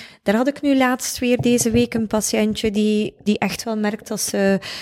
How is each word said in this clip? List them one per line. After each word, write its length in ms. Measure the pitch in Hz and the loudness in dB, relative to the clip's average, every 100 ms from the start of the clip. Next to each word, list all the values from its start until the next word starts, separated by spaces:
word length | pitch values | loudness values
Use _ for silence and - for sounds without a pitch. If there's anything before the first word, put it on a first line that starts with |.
| - - | -20 -8
daar 120 | - 220 | 0 2
had 120 | 254 | 2
ik 140 | 277 | 0
nu 140 | 285 269 | 2 2
laatst 420 | 262 254 - - | 2 0 -4 -4
weer 180 | 247 247 | 0 2
deze 340 | 240 240 233 | 2 2 2
week 240 | 226 240 | 2 2
een 120 | 233 220 | 0 -2
patiëntje 640 | 214 208 220 214 208 220 | -2 0 0 0 0 -2
die, 440 | 202 214 214 214 - | 0 2 2 -2 -4
die 160 | - 208 | -2 0
echt 260 | 196 - | 0 -4
wel 120 | - 220 | -6 -4
merkt 320 | 214 214 - | -4 -4 -8
dat 120 | 214 | -6
ze, 380 | - 202 196 196 - - | -4 0 2 2 -2 -14